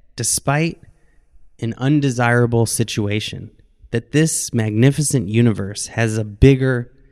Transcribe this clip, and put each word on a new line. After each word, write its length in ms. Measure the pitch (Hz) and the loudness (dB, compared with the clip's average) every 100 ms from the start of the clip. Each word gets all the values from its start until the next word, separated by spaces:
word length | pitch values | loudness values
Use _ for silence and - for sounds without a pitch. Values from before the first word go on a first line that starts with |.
| _ - | _ -8
despite 640 | 117 - - 147 165 - - _ _ _ _ - - - | -6 -4 -2 -2 -2 -6 -20 _ _ _ _ -20 -20 -10
an 140 | 113 - | -8 -4
undesirable 880 | 131 151 139 120 120 120 120 117 110 | 0 2 2 0 2 4 2 2 0
situation, 840 | - 113 - 101 107 - - 107 _ _ _ - | -2 -4 -2 -2 -4 -6 -12 -16 _ _ _ -8
that 200 | 120 - | -8 -2
this 420 | 147 160 - - | 0 0 -2 -4
magnificent 720 | 120 110 107 131 139 147 135 95 | -4 -2 2 2 2 -2 -2 0
universe 600 | 110 120 98 98 101 - | 2 2 0 -6 -10 -10
has 300 | - 113 110 | -4 -2 -2
a 80 | 104 | -6
bigger 680 | 101 135 131 131 123 120 _ _ | 4 6 6 0 -4 -6 _ _